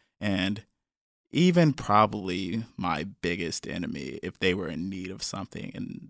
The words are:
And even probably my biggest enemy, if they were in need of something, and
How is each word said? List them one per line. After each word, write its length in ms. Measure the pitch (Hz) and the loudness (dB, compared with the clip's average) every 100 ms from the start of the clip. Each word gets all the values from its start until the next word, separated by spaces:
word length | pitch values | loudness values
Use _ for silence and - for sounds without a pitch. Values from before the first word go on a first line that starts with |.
| _ - | _ -4
And 420 | 104 95 95 104 - _ _ _ _ _ _ | 0 2 0 -2 -8 _ _ _ _ _ _
even 420 | 139 180 175 156 | 4 6 8 6
probably 880 | - - 104 107 104 95 90 92 113 113 - | 4 4 6 6 2 -2 -2 -2 -4 -6 -4
my 280 | 90 76 95 - | -2 -2 -4 -4
biggest 460 | 87 87 85 - - | -2 -2 -2 -4 -6
enemy, 520 | 82 87 71 67 - | -6 -6 -6 -8 -8
if 160 | 95 - | -8 -2
they 140 | 92 | 0
were 160 | 92 82 | 0 -2
in 200 | 78 92 | -4 -6
need 200 | 95 92 | -6 -8
of 140 | 95 | -8
something, 480 | - 98 95 - - - | -8 -8 -8 -10 -10 -10
and 340 | - - | -10 -10